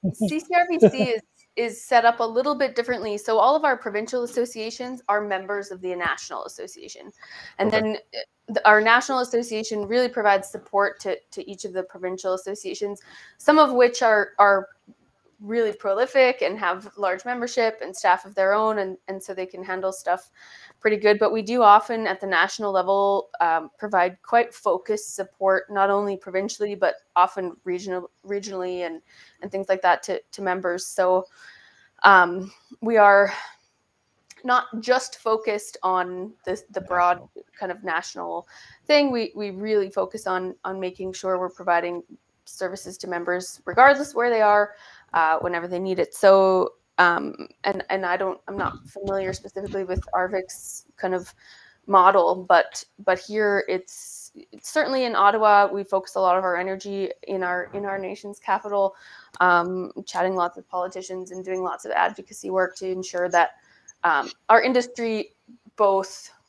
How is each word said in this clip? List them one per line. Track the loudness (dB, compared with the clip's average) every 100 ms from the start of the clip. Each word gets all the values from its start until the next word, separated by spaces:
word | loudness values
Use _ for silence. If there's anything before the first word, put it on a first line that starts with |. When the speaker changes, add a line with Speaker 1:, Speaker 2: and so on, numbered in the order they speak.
| -6
Speaker 1:
C | -2 -2 -2
C | 0
R | 0 2
V | 6 6
C | 6 -2
is, | -2 _ _ _ -6
is | -4 -6
set | 2 6
up | 6 2
a |
little | -2 0 0
bit | 0 -2 -2
differently. | -4 -4 -4 -6
So | 0 4
all | 4 4
of |
our | 2 0
provincial | -4 -6 -4 -6
associations | -4 -4 -4 -6 -10 -10 -12 -12 -2
are | -2
members | 0 -6 -4 -8 -8
of | -10
the | -8 -4
national | -4 -4 -8 -12
association. | -12 -14 -16 -16 -20 -18 -20 _ -20 -20 -20 -4
And | 0
Speaker 2:
Okay. | 0
Speaker 1:
then, | -2 -6 _
uh, | -14 -14 _ -8
the, | 0 4
our | 6
national | 6 2 2 -4
association | -2 -4 -4 -6 -6 -6 -2
really | 0 0
provides | 0 2 2 0
support | -16 -6 0 0 -2
to, | -8 -8 _
to | -16 -14
each | -14
of | -10
the | -8
provincial | -10 -10 -10 -6 -4
associations, | -6 -6 -10 -10 -8 -8 -8 _ -20 -20 _
some | 0 4
of | 2
which | 4 2 2
are, | 0 2 0 4
are | 4 4 -2 _ _ _ _ _ _ _
really | -6 -2 -2
prolific | -4 -4 -2 0 4 4 2
and | -4 -2
have | -4 -4 -8 -6
large | -4 -4
membership | -6 -6 -4 -2 -2 -2
and | -12 -4
staff | 0 0 0
of |
their | -2 2
own, | 2 2 0
and, | -4 -8 -12
and | -12
so | -10
they | -10 -10
can | -10
handle | -10 -6 -6
stuff | -6 -4 -4 -6 _ -20 -20 -20 _
pretty | -2 2
good. | 2 4
But | 2
we | 0
do | -2 4
often | 8 8 6 -4 -4
at | -4
the | 0
national | 2 2 0 -2
level, | 0 2 2 2 2 -2 -2
um, | 0 0 -4 _
provide | -2 0 0 -2
quite | 0 2 2
focused | -4 -2 -2 -2 -6 -6 -10
support, | -12 _ 0 0 -2
not | 0 2
only | 2 -2 -6
provincially, | -6 -4 -4 -6 -6
but | -2 -2 -2 _ 2
often | 2 0 -10 -8
regional, | -8 -6 -6 -8 -8 _ -10
regionally | -8 -8 -8 -6 -6 -6
and, | -8 _ _ -20 _
and | -10
things | -8 -2
like | 0
that | 2 2
to, | 0 -8 -8
to | -8
members. | -6 -4 -4 -6 -6
So, | 0 2 2 0 _ -20 -20 _ _ _ _
um, | 6 6 6 -2 -10 _ _ -10
we | 0 6
are | 8 6 4 -2 -14 -20 _ _ _ _ _ _ _ -14
not | 0 0 0 -10
just | 0 0 0 -8
focused | -2 -2 -2 -4 -6 -6
on | -2 -2 -2 -6 -12 -12
the, | -8 -8 -8
the | -12
broad | -4 0 2 0
Speaker 3:
National. | -4 -20 -20 -12
Speaker 1:
kind | -10
of | -8
national | -6 -6 -6 -10 -8 -10 -12 -20 -20 -20 _
thing. | 2 4
We, | 0 -4 -6
we | -10
really | -8 -2 0 0
focus | -4 -6 -6 -4
on, | -4 -4 -8
on | -10 -6
making | -8 -8 -12
sure | -8 -4 -4
we're | -4
providing | -8 0 0 0 -8 -12 -20 _ _ -20
services | -8 -8 -8 -14 -14
to | -8
members | -6 -4 -4 -6 -14 -4
regardless | 8 8 8 0
where | -2 0
they | 4
are, | 4 4 2 -4 -20 -20 _
uh, | 0 2 0
whenever | -2 -4 -4
they | -4
need | -2 -2
it. | -2
So, | 4 6 8 6 4 0 _ _ 2
um, | 4 4 -4 -10 -16 _
and, | -4 -4 -4
and | -4 -2
I | -2
don't, | -2 -6 -10
I'm | -6
not | -6 -6 -18
familiar | -12 -6 -4 -4
specifically | -8 -12 -12 -8 -8
with | -6 -6 -4
Arvik's | -4 -2 -4 -8 -14 -16 -16 _ _
kind | -4
of | -4 -6 _ _ -20 -20 _ 2
model, | 6 6 6 2 0 4
but, | 4 4 -6 -16 _
but | -2 -2
here | -2 -2 0 0 -2
it's, | -6 -6 -20 -18 -18 -20 -20 -20
it's | -18 -6
certainly | -2 -2 -2
in | -2 4
Ottawa, | 4 6 6 6 6
we | 0
focus | -4 -4 -4
a | -2
lot | 2 2
of |
our | 0 -2
energy | -4 -8 -8 -6 -6 -8 -8
in | -6
our, | -4 -4 -6
in | -10
our | -8 -8
nation's | -10 -12 -16 -14
capital, | -4 -4 -2 0 0 -2 -20 -20 -20 0
um, | 4 4 2 -6 -8 -12 -10
chatting | -2 -2
lots | 0 -4 -4
of | -10
politicians | -6 -6 -8 -12 -12 -12
and | -14
doing | -8 -6
lots | -6 -8
of | -6
advocacy | -2 -2 -2 -18 -14 -6
work | -2 -2 -4
to | -8
ensure | -8 -8 -4 0
that, | 2 2 -2 _ _ _ _
um, | 0 0 -2 -10 _
our | 4
industry | 6 0 -2 -6 -4 -4 -8 _ _ -20 _ 0
both | 2 2 -2 -14 -20 _